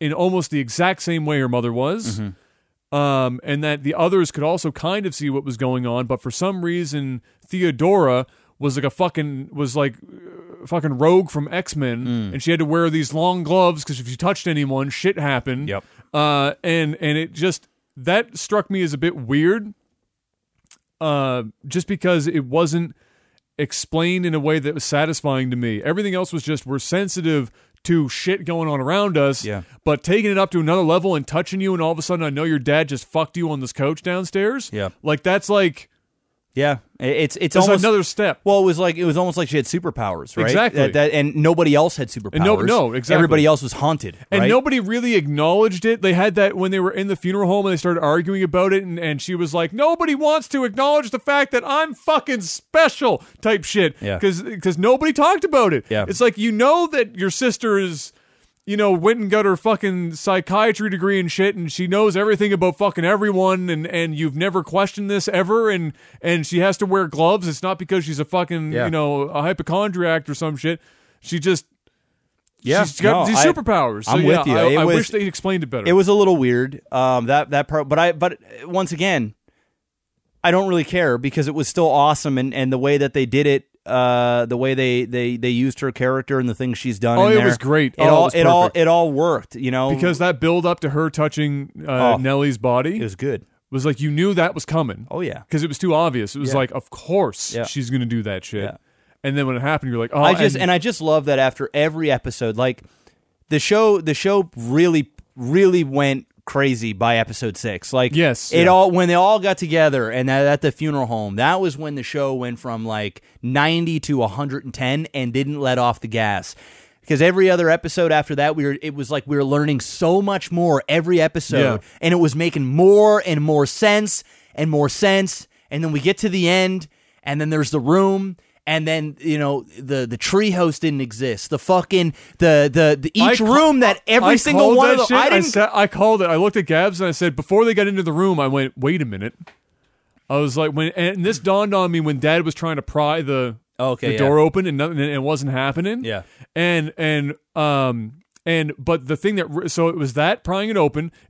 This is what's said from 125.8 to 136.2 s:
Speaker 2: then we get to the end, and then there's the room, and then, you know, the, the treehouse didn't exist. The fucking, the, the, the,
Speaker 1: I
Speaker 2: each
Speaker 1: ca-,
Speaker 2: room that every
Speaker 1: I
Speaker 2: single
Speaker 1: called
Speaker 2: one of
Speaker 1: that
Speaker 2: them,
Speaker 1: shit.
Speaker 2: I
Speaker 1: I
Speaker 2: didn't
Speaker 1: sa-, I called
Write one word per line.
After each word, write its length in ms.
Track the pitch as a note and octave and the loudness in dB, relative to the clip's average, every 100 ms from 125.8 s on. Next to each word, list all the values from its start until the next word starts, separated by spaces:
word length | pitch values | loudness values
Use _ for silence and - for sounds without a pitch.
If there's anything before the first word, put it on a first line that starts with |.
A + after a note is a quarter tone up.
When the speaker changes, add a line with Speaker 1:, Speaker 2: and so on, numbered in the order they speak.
Speaker 2:
then 80 | E3 | -4
we 80 | D3 | -2
get 180 | C3+ F#3+ | -2 0
to 100 | G#3+ | -2
the 200 | F#3 E3+ | 0 2
end, 400 | F#3 F#3 F#3+ D#3 _ _ _ | 2 2 -2 -8 _ _ _
and 180 | - C#3+ | -8 -4
then 100 | D3+ | -2
there's 200 | D#3 D3 | 0 0
the 80 | D3+ | 0
room, 560 | B2 F3+ G3 G3 G3 F3+ _ _ - | 2 4 4 0 -4 -10 _ _ -4
and 180 | D#3+ D#3 | -2 -2
then, 300 | D#3+ D3+ C#3+ | -2 -4 -6
you 180 | D#3 D3+ | -4 -2
know, 260 | C#3+ C#3 - E2 | -2 -4 -6 -14
the, 300 | C3 C#3 B2 | -6 -4 -4
the 100 | A#2 | -6
treehouse 640 | - F#3+ G#3+ F3+ F3 D3 | 0 2 2 2 0 0
didn't 220 | E3 C#3+ | -2 -2
exist. 500 | C3 A2 C3 G#2+ - | -4 -6 -6 -6 -6
The 80 | D3 | -6
fucking, 560 | - F#3 F3 F#3+ E3+ - - - | 2 2 2 2 0 -2 -14 2
the, 320 | E3+ D3+ D3 | 6 6 6
the, 240 | C3+ D#3 D3 C3 | 4 4 4 0
the, 100 | - | 2
Speaker 1:
I 120 | A#3+ | 4
Speaker 2:
each 60 | A#3+ | 4
Speaker 1:
ca-, 140 | G#3+ | 4
Speaker 2:
room 280 | C4 D#4 C#4 | 6 6 6
that 200 | A#3 G3 - | 4 2 2
every 280 | A3 F#3+ | 4 6
Speaker 1:
I 20 | A#3+ | 4
Speaker 2:
single 300 | - - A3 | 4 4 6
Speaker 1:
called 100 | A#3+ | 8
Speaker 2:
one 140 | C4 | 6
of 40 | C4 | 4
Speaker 1:
that 100 | A#3 | 4
Speaker 2:
them, 80 | B3 | 2
Speaker 1:
shit. 60 | |
Speaker 2:
I 20 | C4 | 4
Speaker 1:
I 40 | |
Speaker 2:
didn't 220 | E4+ D#4+ | 4 2
Speaker 1:
sa-, 180 | G#3+ G#3 | 2 2
I 120 | G#3 G3+ | 2 0
called 340 | - G#3 A3 | 2 2 4